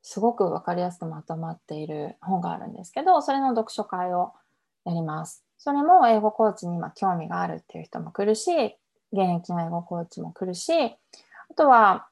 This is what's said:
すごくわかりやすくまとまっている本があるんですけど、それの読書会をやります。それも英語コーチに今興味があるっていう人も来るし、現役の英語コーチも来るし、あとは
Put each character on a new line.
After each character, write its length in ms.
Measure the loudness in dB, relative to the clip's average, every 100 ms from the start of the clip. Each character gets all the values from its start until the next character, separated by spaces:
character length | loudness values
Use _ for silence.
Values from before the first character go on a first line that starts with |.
す 180 | -12 -2
ご 140 | -2
く 100 | 2
わ 160 | -2 -2
か 140 | -4
り 80 | -4
や 100 | -4
す 80 | -6
く 60 | -12
ま 160 | -12
と 140 | -10 -10
ま 160 | -8
っ 60 | -12
て 160 | _
い 120 | -12 -10
る 300 | -8 -10 -10
本 200 | -4 -4
が 120 | -4
あ 40 | -8
る 120 | -10
ん 60 |
で 100 | -14
す 80 | -12
け 100 | -4
ど、 180 | 2 2
そ 100 | 2
れ 80 | 0
の 100 | 0
読 200 | -2 -4
書 140 | -6
会 300 | -8 -6 -2
を 180 | -2 -2 -6 _ _ _ _
や 100 | -6
り 80 | -4
ま 240 | -4 -8 -10
す。 180 | -16 _ _
そ 140 | -2
れ 100 | 0
も 240 | 6 8 8
英 140 | 6
語 100 | 2
コ 200 | 2 2
ー 20 |
チ 160 | 2 -6
に 80 | -6
今 160 | -6
興 240 | -4 -2 -2
味 120 | -4
が 120 | -6
あ 60 | -4
る 100 | -6
っ 40 | _
て 120 | -18
い 20 |
う 40 |
人 160 | -12 -12
も 120 | -10
来 120 | -2
る 120 | 0 0
し、 400 | 0 0 0 -4 _ _ _
現 100 | 0 0
役 200 | 0 -4
の 100 | -6
英 60 | -4
語 140 | -6
コ 160 | -6 -10
ー 60 |
チ 160 | -10 -12
も 100 | -14
来 160 | -8 -8
る 80 |
し、 180 | -8 -2 0 0 -6 _ -20 _ -20 -16
あ 40 |
と 140 | 2 6
は 380 | 8 6 4 -4